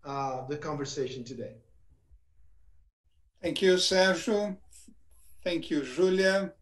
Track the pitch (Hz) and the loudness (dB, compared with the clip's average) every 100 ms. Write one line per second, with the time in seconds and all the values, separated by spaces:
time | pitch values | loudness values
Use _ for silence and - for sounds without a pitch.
0 | 143 139 135 127 131 147 156 143 139 - | -8 -6 -4 -6 -6 -6 -6 -6 -6 -4
1 | 123 127 117 120 107 - _ - - _ | -6 -6 -12 -10 -12 -14 _ -20 -20 _
2 | _ - _ _ - - - - _ _ | _ -20 _ _ -20 -20 -20 -20 _ _
3 | _ _ _ _ 170 151 190 185 180 185 | _ _ _ _ -6 2 4 4 4 4
4 | 190 175 - 208 208 190 - - - - | 4 2 0 0 -2 -6 -16 -20 -20 -20
5 | - - - - - 175 - 151 131 139 | -20 -20 -20 -8 -4 -4 -2 -4 -4 2
6 | 185 185 190 196 196 - | 2 4 4 2 -2 -8